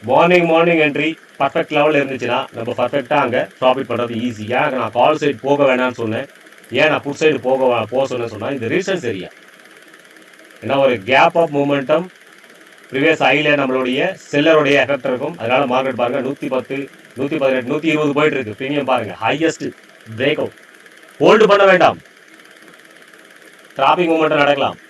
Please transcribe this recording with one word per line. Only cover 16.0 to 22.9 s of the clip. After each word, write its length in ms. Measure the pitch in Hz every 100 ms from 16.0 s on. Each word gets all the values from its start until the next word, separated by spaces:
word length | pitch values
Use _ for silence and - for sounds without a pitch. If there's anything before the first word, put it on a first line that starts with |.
| 120 135 127
நூத்தி 180 | 143 143
பத்து, 420 | 131 123 135 139 - - -
நூத்தி 200 | 143 147
பதினெட்டு, 380 | 135 131 123 151
நூத்தி 80 |
இருபது 300 | 160 151 151
போயிட்டு 260 | 139 151 135
இருக்கு. 260 | 113 104 135
பிரீமியம் 180 | 147
பாருங்க, 320 | 131 123 107 87
ஹையஸ்ட் 500 | 113 143 160 151 139 - - - - 113
பிரேக் 240 | 135 151
அவுட். 140 | 123 - - - - - - -
ஹோல்டு 280 | 156 214 214
பண்ண 180 | 202 196
வேண்டாம், 340 | 185 143 90 - - - - - - - - -